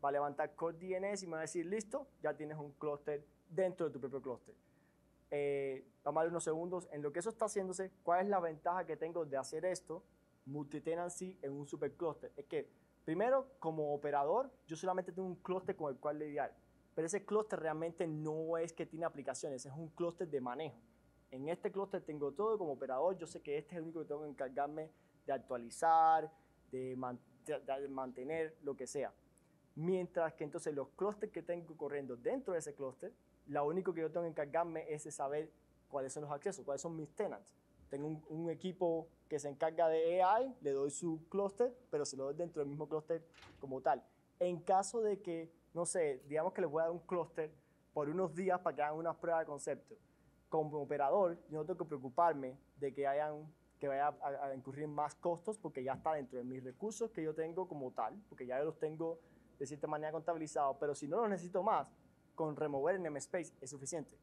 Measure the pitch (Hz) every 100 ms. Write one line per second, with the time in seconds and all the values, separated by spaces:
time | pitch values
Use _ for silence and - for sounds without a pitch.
0 | 143 143 143 143 151 - 165 165 185 185
1 | 190 208 185 160 160 175 170 214 208 269
2 | 277 - 151 147 151 151 147 143 151 143
3 | 147 147 151 _ _ 165 185 180 160 135
4 | 131 135 131 120 - - _ _ _ _
5 | _ _ _ 147 143 139 139 135 - _
6 | - 151 165 170 160 160 175 180 175 147
7 | 147 151 190 226 214 208 190 185 190 -
8 | - 175 202 190 170 156 175 180 165 151
9 | 160 170 156 135 131 160 175 175 - 165
10 | - _ _ _ - 143 147 151 147 165
11 | 175 165 185 185 143 139 143 160 147 131
12 | 170 147 - - - 156 - _ _ _
13 | - 165 226 269 262 - 165 160 147 147
14 | 147 143 139 202 269 - - 160 185 185
15 | 185 180 190 180 - 185 180 - 151 127
16 | 147 151 151 147 131 - - _ _ -
17 | 165 196 202 208 214 180 156 156 165 170
18 | 170 151 156 156 160 165 165 - 160 156
19 | 165 147 135 127 156 131 139 143 160 -
20 | 170 170 175 143 123 123 156 - - -
21 | - _ _ 131 143 175 208 190 196 190
22 | - 151 143 143 214 214 170 127 131 131
23 | 170 190 160 170 - 147 156 175 160 165
24 | 143 147 151 131 131 135 143 151 156 -
25 | _ _ - 135 - 123 117 - 165 165
26 | 165 156 156 - _ _ - 127 127 127
27 | 127 123 _ - - 143 139 135 139 135
28 | 127 123 127 160 160 160 143 135 123 143
29 | 117 - _ _ _ _ _ - 165 185
30 | 180 - 165 160 151 160 156 143 131 -
31 | 190 208 214 - 165 175 165 156 143 143
32 | 135 120 143 269 - 175 151 143 135 123
33 | 190 - _ _ - 143 147 175 185 165
34 | 160 170 170 156 147 156 170 160 - 151
35 | 156 - 139 147 156 - _ _ _ 143
36 | 135 151 147 147 202 185 123 139 170 160
37 | 156 - 202 110 - _ _ _ - 139
38 | 151 156 151 156 170 160 185 180 175 165
39 | 165 _ _ 151 147 139 160 160 165 160
40 | 165 175 185 220 262 - 143 139 143 143
41 | 175 160 160 196 196 196 247 247 - 151
42 | - 131 135 151 175 151 143 147 147 156
43 | 151 165 160 - - - 139 131 143 131
44 | - _ _ _ 180 175 160 190 196 233
45 | 214 202 202 165 160 - _ 165 170 -
46 | 151 131 143 151 175 185 170 151 165 170
47 | - 180 160 - 156 - _ _ _ -
48 | 147 170 185 156 190 180 180 139 147 156
49 | 165 156 170 165 156 143 160 135 - 107
50 | - _ - - _ 160 151 147 139 147
51 | 139 185 185 170 - 151 156 175 165 143
52 | 131 123 170 147 131 135 - - 139 127
53 | 139 139 151 151 156 - _ _ 143 135
54 | 147 143 143 139 139 135 127 131 151 147
55 | 147 - 175 170 175 214 156 - 127 127
56 | 160 156 127 127 123 131 127 127 208 220
57 | 226 196 156 156 160 170 180 156 127 -
58 | 113 180 - - 123 127 156 156 156 156
59 | 165 165 - - - - 135 147 151 151
60 | 156 160 156 170 156 160 143 - 147 143
61 | 143 180 226 190 175 185 180 180 135 -
62 | - - _ - 156 147 151 139 147 190
63 | 170 143 - 185 160 - - 139 139 165
64 | 139 -